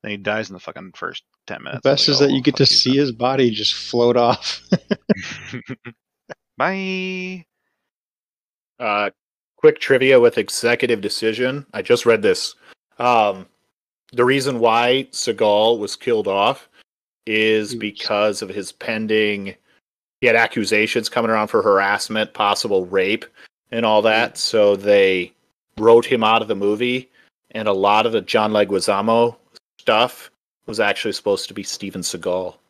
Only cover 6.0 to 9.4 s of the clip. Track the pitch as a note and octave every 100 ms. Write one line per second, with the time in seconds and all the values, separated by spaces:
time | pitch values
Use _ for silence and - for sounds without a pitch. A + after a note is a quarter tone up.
6 | _ _ _ - _ - D3 F#3+ F#3+ F#3+
7 | F#3 F#3 F#3 F#3 E3 _ _ _ _ _
8 | _ _ _ _ _ _ _ _ A#2 G#2
9 | G2+ _ _ _